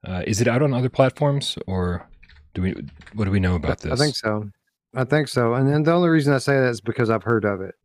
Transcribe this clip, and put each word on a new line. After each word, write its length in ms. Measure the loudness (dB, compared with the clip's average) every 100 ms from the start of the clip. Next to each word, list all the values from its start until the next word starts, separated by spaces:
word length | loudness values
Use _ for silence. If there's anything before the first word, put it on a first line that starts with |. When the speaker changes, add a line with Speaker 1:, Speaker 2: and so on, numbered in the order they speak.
| -8
Speaker 1:
Uh, 160 | -8
is 160 | -4 0
it 60 | 2
out 160 | 2
on 100 | 0
other 160 | 0 -2
platforms, 680 | 2 0 2 -2 -2 -4 -10 -6
or 420 | -4 -2 -4 -10 -20 -20 -20 _
do 100 | -4
we? 120 | -4 -4 -12 -18 -14
What 100 | -4
do 80 | 0
we 80 | 2
know 160 | 2 0
about 280 | -2 -4
Speaker 2:
I, 40 | -4
Speaker 1:
this? 120 | 0
Speaker 2:
I 40 |
think 100 | 0
so. 360 | 0 -4 -4 -6 -16 _ _ _
I 80 | -6
think 240 | 0 0 0
so. 280 | 0 2
And, 140 | 2 2
and 160 | 2
the 80 | 2
only 180 | 2 4
reason 220 | 4 4
I 60 | 2
say 160 | 2
that 140 | 2 2
is 120 | -2
because 300 | -6 -2 0
I've 140 | 0
heard 200 | 2 0
of 160 | 0 -2
it. 140 | -8 -14